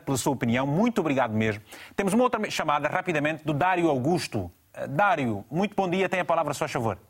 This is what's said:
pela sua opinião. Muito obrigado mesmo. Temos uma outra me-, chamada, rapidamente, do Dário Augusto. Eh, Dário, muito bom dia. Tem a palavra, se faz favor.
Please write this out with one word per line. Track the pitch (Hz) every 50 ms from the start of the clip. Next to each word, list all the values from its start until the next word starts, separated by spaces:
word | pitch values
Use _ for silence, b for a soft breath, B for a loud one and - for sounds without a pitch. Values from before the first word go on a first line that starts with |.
| -
pela | - 139
sua | 127 - 156
opinião. | 139 120 - 120 117 123 135
Muito | 139 143 170 220 247 226 -
obrigado | 175 151 139 127 127 117 107
mesmo. | 110 110 110 104 104 B B B B B B B
Temos | - 202 196 180
uma | 233 254
outra | 247 247 220
me-, | 208 151
chamada, | - - 180 151 147 147 143 147
rapidamente, | 147 - - - 165 151 143 151 160 156 -
do | 147 156
Dário | 139 175 185 190 175 170 165
Augusto. | 143 131 120 147 180 165 - - - 110 92 87 - _ _ _ _
Eh, | - - 123
Dário, | 135 147 202 202 180 156 135 120 110 101 - -
muito | 139 170 202 208 -
bom | - 196 185
dia. | 170 190 190 180
Tem | 190 185
a | 175
palavra, | - 170 165 160 147 139
se | -
faz | 165 -
favor. | - 143 120 113 95 - -